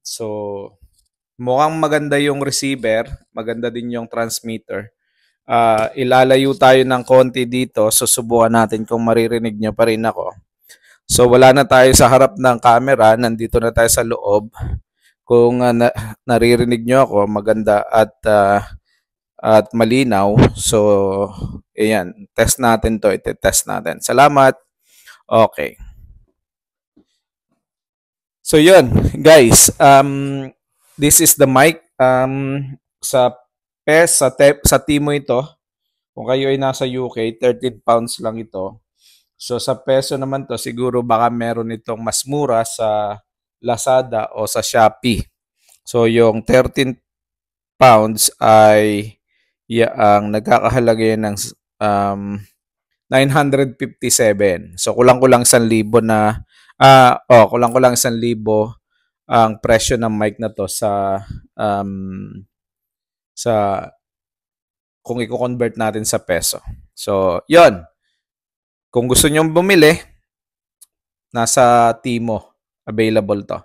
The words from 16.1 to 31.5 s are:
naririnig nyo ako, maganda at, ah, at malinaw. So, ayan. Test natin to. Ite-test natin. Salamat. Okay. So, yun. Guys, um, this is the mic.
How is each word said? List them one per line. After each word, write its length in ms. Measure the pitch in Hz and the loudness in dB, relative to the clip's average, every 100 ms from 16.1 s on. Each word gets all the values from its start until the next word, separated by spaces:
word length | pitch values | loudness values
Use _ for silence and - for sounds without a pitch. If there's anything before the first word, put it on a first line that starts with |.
| 107 | -16
naririnig 640 | - 117 117 120 120 120 117 | -4 0 2 2 2 0 0
nyo 160 | 131 | 0
ako, 240 | 131 104 101 | 2 0 -2
maganda 560 | 104 104 110 107 104 | -4 -2 -2 0 0
at, 320 | 107 113 107 _ | 0 0 0 _
ah, 400 | 110 104 98 101 - - _ _ _ _ _ _ | 0 2 2 0 -4 -20 _ _ _ _ _ _
at 320 | - 110 107 | 2 2 2
malinaw. 640 | 113 113 127 135 98 101 110 123 | -2 0 0 0 0 0 2 0
So, 240 | - - 110 104 101 98 98 101 98 - - _ | 0 -4 0 2 2 0 -4 -6 -8 -14 -16 _
ayan. 560 | - 107 110 90 - 101 - | -6 -2 -2 -6 -14 -14 -4
Test 240 | 113 - | -2 0
natin 400 | 123 113 113 113 | -2 0 -2 -2
to. 80 | 104 | -2
Ite-test 560 | 95 - 104 - - | -2 -6 -4 -4 -4
natin. 400 | - 98 82 82 | -6 -10 -10 -10
Salamat. 480 | - 123 143 143 131 131 _ _ _ _ _ - | -4 2 4 4 2 0 _ _ _ _ _ -20
Okay. 560 | _ 113 107 - 71 55 - - - - _ _ _ _ _ _ _ _ _ _ _ _ _ _ _ _ _ _ _ _ _ _ | _ 0 0 -2 -12 -12 -20 -20 -20 -20 _ _ _ _ _ _ _ _ _ _ _ _ _ _ _ _ _ _ _ _ _ _
So, 160 | - 156 | 0 2
yun. 320 | 160 185 127 113 - - | 6 6 6 0 -2 2
Guys, 560 | 147 160 135 156 - - | 6 8 8 4 2 2
um, 640 | 147 139 139 139 139 139 135 _ _ _ _ | 4 6 4 -4 -8 -8 -12 _ _ _ _
this 320 | - 147 - | -4 -2 0
is 160 | 160 - | 0 2
the 80 | |
mic. 320 | 139 | 2